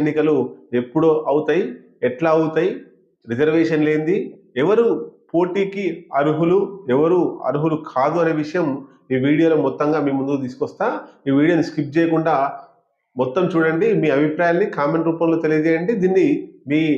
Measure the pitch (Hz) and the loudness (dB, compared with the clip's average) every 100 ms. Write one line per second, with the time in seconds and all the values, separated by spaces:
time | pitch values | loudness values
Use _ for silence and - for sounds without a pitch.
0 | 151 151 151 143 120 - - 123 123 156 | 0 0 0 0 -2 -8 -4 -4 -2 0
1 | 160 156 139 147 151 160 247 - - - | 2 2 0 -2 0 -2 -2 -8 -18 -4
2 | 123 127 165 160 156 160 185 254 - _ | -4 0 0 2 2 0 -2 -4 -14 _
3 | _ _ 113 117 151 160 160 156 151 151 | _ _ -8 0 2 2 2 2 0 0
4 | 156 202 - - _ 123 160 220 233 165 | 0 -2 -4 -12 _ -2 2 4 2 0
5 | - - _ 165 180 190 190 196 185 - | -6 -16 _ -2 0 0 -4 -4 -6 -6
6 | - 139 147 147 170 185 - - - 131 | -6 -2 0 0 2 2 0 -6 -2 2
7 | 160 180 151 - - 143 160 151 - 131 | 4 2 0 -2 -4 -2 -2 -2 -4 -2
8 | 143 165 160 151 147 180 156 131 - - | 0 2 0 -2 -4 -2 -2 -4 -10 -16
9 | - 131 139 156 165 156 139 - 147 156 | -4 -2 2 2 4 2 0 -2 -2 0
10 | 143 135 135 139 127 - 143 - 214 - | 0 -2 -2 -4 -6 -6 -8 -4 -4 -4
11 | - _ 139 139 156 170 - - 139 165 | -12 _ -2 2 4 2 0 -4 -2 0
12 | 165 160 160 143 139 - - _ _ _ | 2 2 0 0 -2 -6 -18 _ _ _
13 | _ 127 131 185 180 165 160 160 220 180 | _ -6 -2 0 0 2 2 2 2 2
14 | 156 135 151 151 170 170 - - 147 165 | 2 2 0 0 0 2 0 -2 -2 0
15 | 160 160 165 160 165 156 160 165 175 226 | -2 0 0 0 0 0 2 0 0 0
16 | 185 190 151 147 - - 131 151 160 | 2 2 2 0 -6 -14 -2 0 2